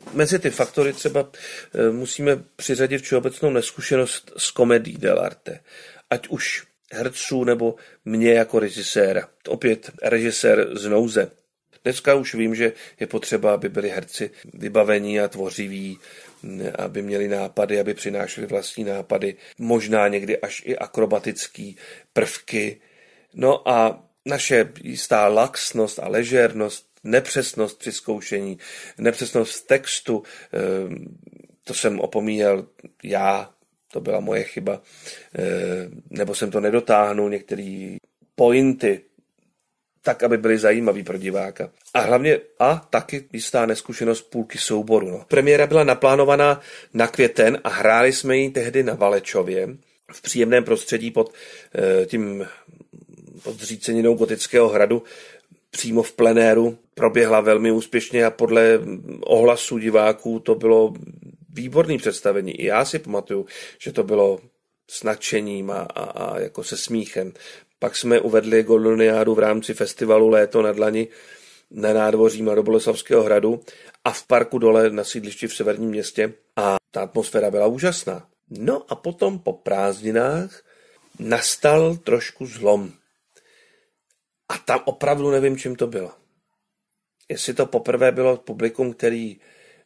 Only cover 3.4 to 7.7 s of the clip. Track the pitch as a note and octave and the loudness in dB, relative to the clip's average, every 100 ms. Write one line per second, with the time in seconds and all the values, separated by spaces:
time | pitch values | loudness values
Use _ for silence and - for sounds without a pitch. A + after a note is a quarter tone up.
3.4 | A2+ B2 - - - C3 B2+ - - - | 0 0 -2 -8 -2 0 0 -4 -10 -8
4.4 | - - A#2+ A#2 A2 - G2 F2+ F#2+ - | -4 2 4 4 0 -4 0 0 -2 -8
5.4 | - - _ - - - - B2 - B2 | -16 -16 _ -20 -20 -16 -6 -6 -6 -8
6.4 | - - - _ _ F#2 B2+ - - C3 | -6 -8 -12 _ _ -8 -8 -8 -6 -2
7.4 | B2 A#2+ A#2 | 0 0 0